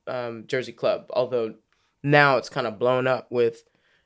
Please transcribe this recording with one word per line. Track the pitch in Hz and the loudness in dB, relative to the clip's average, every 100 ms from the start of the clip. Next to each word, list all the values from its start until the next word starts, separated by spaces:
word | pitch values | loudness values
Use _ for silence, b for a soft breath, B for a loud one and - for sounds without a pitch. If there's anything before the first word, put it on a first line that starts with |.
| - | -10
um, | 127 120 117 107 | -8 -8 -10 -6
Jersey | 131 117 | -6 -6
Club, | 117 127 101 - | -4 -2 -2 -4
although | - 123 123 113 110 _ _ _ _ | -4 -2 -2 -4 -8 _ _ _ _
now | 143 147 143 131 | 2 6 6 4
it's | - | 0
kinda | - 117 | -6 -6
blown | 104 123 127 131 | -2 0 0 0
up | 127 - | -2 -2
with | 120 117 - _ _ _ _ | 0 0 -2 _ _ _ _